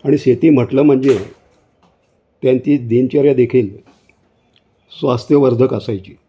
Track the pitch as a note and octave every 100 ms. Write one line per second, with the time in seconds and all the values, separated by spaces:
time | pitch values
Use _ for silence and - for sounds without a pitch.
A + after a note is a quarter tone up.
0 | C#3+ C#3+ C3+ A#2+ D#3+ C#3 A#2 C3 D3 C3+
1 | C3+ A2 - - _ _ _ _ _ _
2 | _ _ _ _ B2+ B2+ C#3 C#3+ A#2 A#2+
3 | B2+ C#3+ C#3+ B2+ B2 B2+ G2+ G2+ _ _
4 | _ _ _ _ _ _ _ _ _ -
5 | D3 A#2+ - D3 C3 A#2+ B2+ G#2+ - G2+
6 | F#2 -